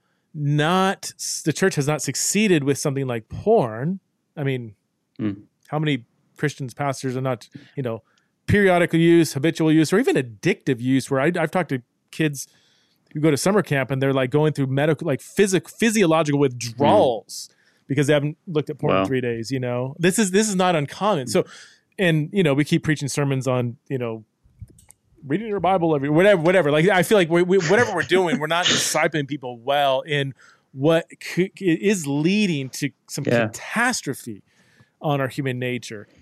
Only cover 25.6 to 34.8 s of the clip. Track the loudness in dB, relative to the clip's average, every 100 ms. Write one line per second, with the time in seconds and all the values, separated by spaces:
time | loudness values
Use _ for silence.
25.6 | 0 2 2 0 2 4 6 6 4 4
26.6 | 4 4 4 4 4 4 4 2 2 2
27.6 | 4 2 2 -2 0 2 2 -2 -2 0
28.6 | 0 -2 -2 0 0 -2 -6 -8 -10 -8
29.6 | -2 2 2 0 -2 -4 -4 -8 -20 _
30.6 | _ -2 2 2 0 -12 -8 -4 -4 -2
31.6 | -2 0 0 0 -2 -2 0 0 0 -2
32.6 | -6 -8 -8 -10 -14 -8 -2 0 0 -6
33.6 | -8 -2 -2 -2 -6 -10 -12 -16 _ _
34.6 | _ _